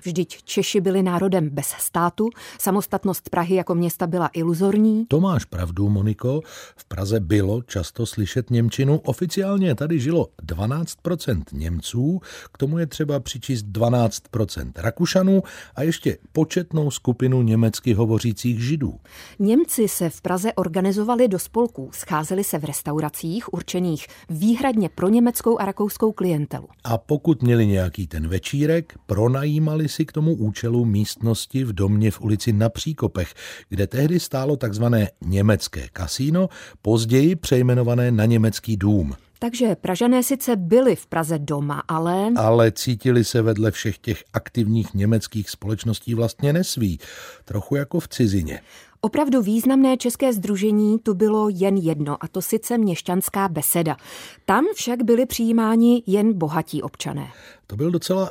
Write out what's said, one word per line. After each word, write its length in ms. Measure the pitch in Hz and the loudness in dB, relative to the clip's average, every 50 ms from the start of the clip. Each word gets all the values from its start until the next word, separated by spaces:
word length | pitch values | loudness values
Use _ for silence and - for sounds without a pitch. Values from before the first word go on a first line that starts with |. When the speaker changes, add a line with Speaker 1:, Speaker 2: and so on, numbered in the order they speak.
| - | -8
Speaker 1:
Vždyť 380 | 180 160 185 170 - - - - | -6 -4 -4 -4 -4 -6 -18 -12
Češi 360 | - - 208 185 - - 202 | -6 -2 -2 -2 0 0 0
byli 220 | 175 190 185 196 | 2 2 2 2
národem 460 | 185 180 175 165 190 196 190 180 156 147 | 2 2 0 0 0 2 2 2 0 0
bez 180 | 143 165 147 | -2 -4 -6
státu, 600 | - - - - - - 170 175 175 - - 214 233 - - - - - - | -6 -6 -6 -6 -4 -2 0 -2 0 0 -2 -4 -4 -4 -8 -20 -18 -12 -6
samostatnost 720 | - 196 185 208 - - 202 190 - 196 175 - - - | -2 0 0 0 0 -2 -4 -2 -2 -2 -4 -4 -6 -6
Prahy 240 | - 170 170 170 190 | -4 -4 0 0 0
jako 200 | 185 170 - 175 | 0 0 0 0
města 320 | 170 175 175 - - 185 | 0 0 0 -2 -2 -4
byla 240 | 170 170 180 160 143 | -2 -2 -2 -2 -2
iluzorní. 760 | - 170 165 170 170 160 196 196 202 214 214 220 214 220 226 | -2 -2 0 0 0 2 2 2 4 4 4 4 2 2 0
Speaker 2:
To 140 | - 139 160 | 0 2 2
máš 240 | 190 196 165 107 - | 2 2 0 -2 -2
pravdu, 440 | - 87 87 90 85 85 95 104 104 | -4 -6 -6 -4 -4 -2 0 0 2
Moniko. 520 | 104 98 101 107 104 - - 123 139 156 156 - - - - - _ | 2 2 2 0 0 -2 -2 -2 -2 -2 -6 -8 -18 -20 -20 -20 _
V 80 | - - | -20 -16
Praze 360 | - - 85 101 98 113 110 | -12 -8 -6 -4 -2 -2 -2
bylo 420 | 92 80 104 104 95 98 107 123 | 0 2 2 2 2 2 -2 -4
často 440 | 123 - - 98 85 - - - 113 | -6 -6 -6 -6 -6 -6 -6 -6 -6
slyšet 440 | - - 107 104 - - 131 117 - | -6 -4 -4 -4 -2 -2 -4 -2 0
němčinu. 480 | 123 117 117 113 - - 135 139 151 156 | 0 2 2 0 0 0 0 2 2 0
Oficiálně 760 | - - 123 - 185 160 - 196 190 196 202 196 190 175 120 | 0 -2 -4 -2 -4 -4 -2 -2 -2 0 0 0 2 0 0
tady 260 | - 143 156 170 147 | 0 -2 -2 -2 -2
žilo 280 | 120 147 170 160 - - _ - | 0 0 0 0 0 -2 _ -14
dvanáct 560 | - - 82 85 104 123 139 160 170 - - _ | -10 -8 -6 -4 -2 -2 -2 -4 -6 -8 -8 _
procent 480 | - 170 180 160 - 143 107 78 71 - | -4 -4 -4 -4 -2 -2 -2 -4 -4 -8
Němců. 680 | - 69 78 82 87 80 - - - 120 131 156 185 180 - - - - - - | -8 -6 -6 -4 -4 -6 -6 -6 -4 -2 0 0 -2 -4 -6 -10 -20 -20 -20 -14
K 60 | - - | -8 -6
tomu 200 | 139 139 160 170 | -4 -2 -2 -2
je 80 | 165 | -4
třeba 340 | 147 - - 156 147 143 135 | -4 -4 -6 -4 -2 -4 -4
přičíst 420 | - - - 120 - - 131 113 | -4 -6 -12 -10 -6 -4 -4 -4
dvanáct 600 | 104 104 95 110 117 120 123 120 117 113 - - - - | -4 -6 -2 0 0 2 2 2 2 0 0 -4 -12 -6
procent 480 | - 107 104 - - - 64 64 - - | -4 -4 -4 -4 -4 -8 -10 -10 -8 -4
Rakušanů 640 | 90 117 - - 175 - - 190 185 190 196 190 - - - - - - - | -4 -4 -2 -2 -2 2 2 2 4 4 4 2 2 -2 -10 -20 -20 -14 -6
a 80 | 123 | -4
ještě 360 | 147 160 160 - - 123 - - - - | -2 -2 -2 -2 -2 -4 -4 -4 -8 -4
početnou 580 | - 156 156 156 - 185 175 - 156 156 147 139 | 0 0 0 0 0 -4 -4 -2 -2 -2 -2 -2
skupinu 520 | - - - 127 120 - 127 131 131 127 | -4 -4 -2 -2 0 0 2 2 2 4
německy 500 | 120 110 110 113 113 110 - - - 127 | 4 4 4 4 4 2 0 0 0 0
hovořících 720 | 104 101 117 110 113 104 - 117 101 - - 120 117 113 | 2 2 2 2 2 0 0 -2 -4 -2 -2 -2 -2 -2
Židů. 320 | 120 131 160 151 127 - - - - - - - - - - - | -2 -2 -2 -2 -2 -4 -6 -8 -16 -20 -20 -20 -20 -14 -6 -2
Speaker 1:
Němci 500 | 196 208 233 302 339 - - 254 214 190 | 2 2 4 4 2 2 0 0 0 0
se 220 | - - 175 160 | 0 -2 -4 -4
v 100 | - - | -4 -6
Praze 320 | - 180 180 180 196 226 | -6 -4 -2 -2 -2 -2
organizovali 760 | - 196 175 170 160 190 190 196 190 208 214 233 247 233 254 220 | -2 -2 -2 -2 -2 0 0 0 0 0 0 0 2 2 2 2
do 100 | 190 170 | 2 0
spolků, 520 | - - - 226 240 233 - - 131 - | -4 -4 -2 0 0 0 -2 -8 -14 -12
scházeli 520 | - - - - 170 151 156 - 190 196 202 | -12 -12 -8 -4 -2 -2 -2 -2 -2 -4 -2
se 140 | - 180 151 | -2 -4 -4
v 60 | 147 | -4
restauracích 880 | 147 143 - - 156 147 156 156 151 - - - 160 180 240 - - - | -4 -6 -6 -4 -4 -2 -2 -2 -4 -6 -6 -6 -6 -6 -6 -6 -8 -8
určených 520 | 170 - - - 180 180 175 156 - - - - - - - | -10 -8 -4 -4 -2 0 -2 -2 -4 -6 -12 -20 -18 -12 -8
výhradně 600 | 165 151 190 220 233 240 277 269 240 220 185 156 | -4 0 2 2 2 2 2 0 2 2 0 0
pro 200 | - - 175 190 | -2 0 2 4
německou 520 | 220 240 233 240 240 - - 226 233 - | 4 4 4 4 2 0 0 0 0 2
a 40 | 196 | 0
rakouskou 480 | 196 196 - 208 202 - - 220 220 | -4 -2 -2 -2 -4 -2 0 -2 -2
klientelu. 560 | 214 - 180 180 160 147 147 - 143 127 - - _ _ - | 0 0 0 0 0 0 -2 -4 -6 -10 -12 -14 _ _ -4
Speaker 2:
A 140 | 117 113 113 | -2 -2 -2
pokud 500 | - - 147 143 - 165 151 - 123 120 | 0 0 -2 0 2 2 2 4 4 4
měli 180 | 120 117 110 | 6 6 6
nějaký 400 | 101 98 95 92 85 - - 87 | 4 4 2 0 0 -2 -6 -8
ten 220 | 78 - 80 78 82 | -6 -6 -6 -4 -2
večírek, 640 | 95 92 - - 139 139 147 156 165 170 160 - - - _ | -2 -4 -4 -2 -2 0 0 2 2 0 -2 -4 -14 -12 _
pronajímali 800 | - 101 98 110 123 131 135 143 151 151 156 156 156 156 156 156 143 | -4 0 2 2 2 2 0 0 0 0 0 0 0 0 -2 -2 -2
si 160 | - - 160 | -2 -4 -4
k 80 | - | -2
tomu 220 | - 156 156 165 160 | -2 0 0 0 2
účelu 500 | - 107 107 101 - 120 113 117 120 120 | 0 0 -2 -2 -2 -2 0 0 2 2
místnosti 800 | 113 101 104 104 - - - 113 117 110 - - - - 131 135 | 2 2 2 0 -2 -4 -2 0 0 0 -2 -4 -4 -4 -4 -2
v 80 | 117 | -2
domě 380 | 101 90 98 98 104 107 110 104 | -2 0 2 2 4 4 4 2
v 100 | - - | 0 0
ulici 320 | - 107 110 98 - 120 | 0 0 0 0 0 0
Na 160 | 104 101 113 117 | 2 2 2 0
Příkopech, 640 | - - - 160 151 - 113 98 - 92 85 - - - - - - - - - | 0 -2 -6 -6 -4 -2 -2 -2 -2 -2 -4 -6 -6 -16 -18 -18 -18 -18 -14 -8
kde 180 | - 87 98 | -4 -2 -2
tehdy 340 | - - 127 147 156 180 165 | -2 0 0 2 2 2 0
stálo 360 | - - - 131 135 147 147 | -2 -2 -4 -4 -2 -2 -2
takzvané 540 | 127 127 107 101 107 117 120 120 110 101 - - - - | -2 -2 -4 -2 0 2 2 4 2 2 0 -2 -6 -4
německé 640 | 82 95 98 101 110 104 80 - - - 78 62 - | -2 0 2 4 4 4 2 0 -6 -10 -10 -12 -10
kasíno, 560 | - - 85 78 - - 135 151 165 180 190 - - - - - - - | -8 -8 -6 -6 -4 -4 -2 0 0 0 0 -2 -4 -10 -20 -20 -12 -4
později 540 | - 104 117 113 113 113 127 135 147 170 185 | 0 2 2 2 2 4 4 6 6 4 2
přejmenované 720 | 160 - - 135 123 123 123 123 123 120 120 120 123 123 123 | 2 0 2 2 4 4 4 4 2 2 2 2 2 2 2
na 140 | 120 104 107 | 4 4 4
Německý 520 | 113 117 113 110 110 - - - 113 110 | 4 4 4 4 2 0 -2 -4 -4 -2
dům. 380 | 95 98 104 107 98 76 69 67 - _ _ _ - | 0 2 2 2 2 2 -2 -4 -10 _ _ _ -6
Speaker 1:
Takže 380 | 233 240 240 233 247 220 170 - | -6 -4 -2 0 0 0 0 -2
Pražané 420 | - - 180 - 240 240 254 254 | -2 -4 -2 0 2 2 2 2
sice 340 | 247 - 277 254 - 254 233 | 2 0 -2 -2 0 -2 -2
byli 400 | 196 180 165 214 247 262 247 165 | 0 2 4 4 6 6 4 2
v 100 | - - | 0 -2
Praze 320 | - - 165 156 156 165 147 | -6 -4 -4 -2 -2 -2 -2
doma, 440 | 147 151 147 143 143 143 143 143 - - | -2 -2 -2 -2 -2 -4 -4 -6 -4 -4
ale 420 | 165 160 165 170 180 190 202 226 240 | -2 -2 0 0 0 0 0 0 2
Speaker 2:
Ale 360 | 233 107 110 117 120 117 110 | 2 4 4 6 6 4 4
cítili 520 | - - - 127 120 104 - 131 120 120 104 | 2 0 -4 -4 -4 -2 2 2 4 4 4
se 180 | - - 120 | 2 2 2
vedle 280 | 110 113 107 104 110 107 | 2 2 2 2 0 0
všech 280 | - - - 110 95 - | 0 -2 -4 -6 -6 -6
těch 260 | - - - - - _ | -6 -6 -6 -6 -6 _
aktivních 600 | - - - - - 120 110 104 113 113 95 - - | -6 -6 -6 -4 -2 -2 0 2 2 0 -2 -2 -2
německých 560 | 98 101 107 113 104 - - - 107 98 - | -2 0 2 2 0 -2 -4 -8 -8 -8 -8
společností 640 | - - - 101 110 101 - 113 104 - - 117 117 | -10 -10 -6 -6 -6 -4 -4 -4 -4 -4 -6 -6 -2
vlastně 380 | 113 117 110 - - 143 143 | -2 -2 -2 -2 -2 -2 0
nesví, 460 | 147 175 185 - - 131 113 95 82 - - - - - - - - - - | 0 0 -2 -2 -2 -2 -2 -2 -2 -4 -8 -16 -20 -20 -20 -20 -20 -20 -12
trochu 320 | - 101 101 - - 139 | -8 -8 -6 -4 -4 -4
jako 240 | 139 143 - - 170 | -4 -4 -4 -4 -6
v 80 | - - | -6 -4
cizině. 520 | - - 123 104 98 95 80 73 69 - - - - - - _ _ _ | -2 0 2 2 2 0 -2 -4 -8 -12 -16 -20 -20 -20 -20 _ _ _
Speaker 1:
Opravdu 420 | - 214 - 294 302 277 254 254 | -6 -2 0 0 0 2 2 2
významné 540 | 196 202 220 233 - 254 269 269 269 262 262 | 2 2 0 0 2 2 4 4 4 4 4
české 360 | 247 - 240 - - 269 254 | 2 0 -2 -2 0 0 0
sdružení 640 | 233 202 175 208 202 185 208 214 208 214 214 208 214 226 | 0 0 -2 -2 -2 0 2 2 2 4 4 4 2 2
tu 160 | - 226 196 | 0 0 0
bylo 340 | 175 214 214 214 214 214 208 | 2 2 2 2 2 0 0
jen 280 | 190 175 190 196 196 | 0 0 2 2 2
jedno, 400 | 196 165 160 156 147 147 147 147 - | 2 2 0 -2 -2 -4 -4 -6 -8
a 80 | - 165 | -8 -8
to 140 | - 185 | -8 -6
sice 360 | - - 220 220 - - 240 233 | -4 -2 -2 -2 -2 -2 0 2
Měšťanská 720 | 220 190 170 - - - 180 190 - - - 196 196 190 | 2 0 0 -2 -4 -2 -2 -2 -2 -2 -2 -2 -2 -2
beseda. 480 | 156 151 - - - 170 165 160 135 - - - - - - - - - - | -2 -2 -2 -2 0 0 0 -2 -4 -6 -10 -20 -18 -18 -18 -20 -20 -8 -2
Tam 200 | - 190 233 320 427 427 | 0 2 2 2 0 -2
však 280 | - - 240 247 240 | -4 -4 -4 -4 -2
byli 240 | 233 208 233 233 262 | 2 2 4 2 2
přijímáni 760 | 254 - - 226 226 226 226 220 214 226 226 233 240 240 233 - | 0 -2 -2 0 2 2 2 2 4 4 6 6 6 4 4 2
jen 320 | 190 190 208 208 226 208 175 | 2 2 2 4 2 2 0
bohatí 440 | 160 147 160 160 151 - - 147 | -2 -2 -2 -4 -4 -4 -6 -8
občané. 460 | - 143 - - - 147 139 139 135 131 - - - - - _ _ | -8 -8 -10 -10 -10 -8 -8 -10 -10 -12 -16 -20 -20 -20 -20 _ _
Speaker 2:
To 100 | - 101 | -10 -6
byl 140 | 107 151 175 | -2 -2 0
docela 400 | 175 165 - - 185 190 190 - | 0 -2 0 0 0 0 -2 -4